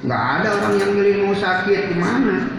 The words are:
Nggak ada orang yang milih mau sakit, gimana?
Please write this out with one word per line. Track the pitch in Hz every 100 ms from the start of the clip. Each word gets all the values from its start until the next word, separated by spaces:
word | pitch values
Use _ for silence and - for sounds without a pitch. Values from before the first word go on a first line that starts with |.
Nggak | 127 117 120 139
ada | 214 202
orang | 208 202
yang | 202
milih | 202 202 196 196
mau |
sakit, | 196 185 185 196 190 -
gimana? | 170 180 247 226 185 -